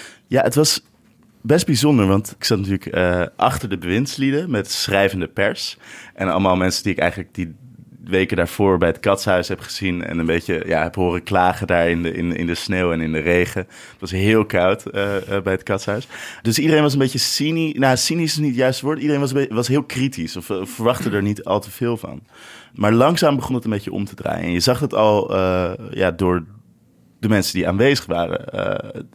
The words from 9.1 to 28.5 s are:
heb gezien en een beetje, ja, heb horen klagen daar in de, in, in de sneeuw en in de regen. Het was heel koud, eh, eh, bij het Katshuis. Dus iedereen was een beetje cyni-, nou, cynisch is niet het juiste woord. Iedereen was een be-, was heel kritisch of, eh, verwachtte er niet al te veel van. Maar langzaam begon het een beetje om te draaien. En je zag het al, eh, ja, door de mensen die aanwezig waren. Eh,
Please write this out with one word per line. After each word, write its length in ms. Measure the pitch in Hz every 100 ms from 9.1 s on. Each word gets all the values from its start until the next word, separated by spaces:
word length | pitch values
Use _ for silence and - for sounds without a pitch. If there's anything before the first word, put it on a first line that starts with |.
| 98 - 92 87
heb 120 | 95
gezien 440 | - - 98 90
en 140 | 80 85
een 60 | 82
beetje, 380 | 85 - 85 82
ja, 180 | 80
heb 120 | 82 98
horen 280 | 90 87
klagen 440 | - 98 90 90 92
daar 220 | 87 85
in 140 | 85
de, 80 | 85
in, 220 | 90 87 82
in 120 | 85
de 80 | 85
sneeuw 360 | - 92 90
en 100 | 82
in 100 | 80
de 80 | 78
regen. 420 | 76 87 87 -
Het 380 | 90 - - -
was 120 | 92
heel 340 | 92 101 110 107
koud, 400 | 92 90 104 -
eh, 500 | 98 101 101 92 101
eh, 80 |
bij 100 | 95
het 100 | 95
Katshuis. 440 | - 98 - 107 - - - -
Dus 180 | 113 113
iedereen 220 | 156 156
was 120 | 147
een 60 | 135
beetje 180 | 135 131
cyni-, 560 | - - 151 165 160 147
nou, 180 | 135 127
cynisch 340 | - 165 160
is 60 | 151
niet 100 | 151
het 80 | 120
juiste 280 | 127 127 135
woord. 140 | 156
Iedereen 220 | 147 143
was 120 | 139
een 140 | 135 139
be-, 60 | 110
was 120 | 123
heel 160 | 135
kritisch 520 | - 127 135 131 80 90
of, 120 | -
eh, 80 | 95 98
verwachtte 440 | - 117 123 120
er 120 | 101
niet 220 | 101 104
al 160 | - -
te 120 | -
veel 260 | - 120 117
van. 260 | 87 71 - - - - - -
Maar 160 | 104
langzaam 420 | 113 139 170 156 139
begon 200 | - 127
het 80 |
een 60 | 110
beetje 220 | 104 98
om 140 | 95 101
te 100 | -
draaien. 280 | - 82 85
En 60 |
je 80 | 87
zag 200 | 127 123
het 140 | 143
al, 420 | 101 107 104 - 95
eh, 360 | 92 92 87 92 107
ja, 200 | - 92
door 340 | 85 92 90 82 101 _ _ _ _ _ _
de 80 | 110
mensen 240 | 104 -
die 140 | 95 85
aanwezig 380 | 98 131 143 -
waren. 440 | 85 85 90
Eh, 520 | -